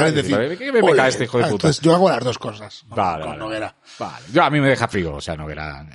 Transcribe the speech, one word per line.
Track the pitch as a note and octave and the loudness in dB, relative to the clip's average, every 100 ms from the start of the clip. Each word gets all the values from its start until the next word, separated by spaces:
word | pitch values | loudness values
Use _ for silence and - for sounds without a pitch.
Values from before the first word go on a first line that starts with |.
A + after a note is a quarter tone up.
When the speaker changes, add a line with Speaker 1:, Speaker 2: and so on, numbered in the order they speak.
Speaker 1:
persona | D#3+ | 2
Speaker 2:
es | |
Speaker 1:
y | D3+ | 2
decir, | - G#2 | 0 0
Speaker 2:
decir, | C3+ F3+ | 0 -4
Speaker 1:
¿Qué | C4+ | 0
me, | B3 | 4
me | F#3+ | 4
Speaker 2:
"Ole, | C3+ | 6
Speaker 1:
cae | C3 | 4
este | A#2+ A#2 | 0 -2
hijo | A#2+ | 0
de | |
Speaker 2:
ah, | B2 | 0
Speaker 1:
puta"? | G#2 D#3 | 2 0
Speaker 2:
entonces | C#3 | 2
yo | E3 E3+ | 4 6
hago | F#3 | 4
las | A#2+ | 2
dos | B2 A2 | -2 -4
cosas | A#2+ G#2 G#2 - - | -8 -12 -16 -20 -8
con, | G#2+ | -2
Speaker 1:
Vale, | F#2+ D#2 | -2 -2
Speaker 2:
con | D#2 | -6
Speaker 1:
vale. | D2+ | -8
Speaker 2:
Noguera. | A2 A2 G#2 - - - | -8 -8 -8 -12 -20 -12
Speaker 1:
Vale. | G#2 - C#2 | -12 -12 -2
Yo, | C#3+ | 2
a | D3+ | 2
mí | D3 | 4
me | C3+ | 2
deja | A#2 A#2 | 2 0
frío, | G#2 E2 C#2+ | -2 -4 -6
o | |
sea, | F2 D#2 | -8 -8
Noguera. | D#2 D2 D2+ C#2 D2+ | -10 -10 -10 -12 -16